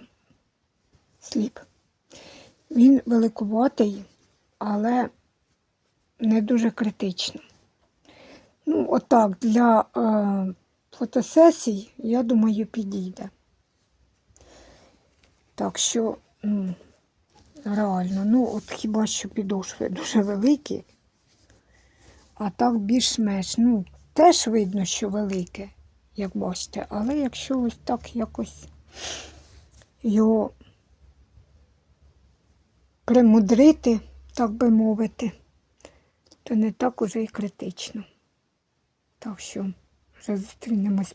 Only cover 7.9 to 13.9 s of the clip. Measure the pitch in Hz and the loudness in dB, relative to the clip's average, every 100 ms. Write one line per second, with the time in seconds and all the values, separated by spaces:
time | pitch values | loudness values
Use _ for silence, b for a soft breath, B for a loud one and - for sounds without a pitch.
7.9 | _ _ b b b b b - 311 - | _ _ b b b b b -4 -2 0
8.9 | 254 - 240 214 185 233 220 240 220 - | -2 2 2 2 0 0 4 4 4 2
9.9 | 240 226 214 202 196 190 180 _ _ _ | -2 0 0 0 -2 -4 -8 _ _ _
10.9 | - 233 262 202 320 330 320 233 202 220 | -10 -4 -4 2 6 6 6 -2 -4 -8
11.9 | - 226 240 233 233 220 208 214 233 196 | -8 -2 -2 2 2 2 0 -4 -6 -6
12.9 | 196 185 185 196 - _ _ _ _ _ | -6 -8 -10 -16 -20 _ _ _ _ _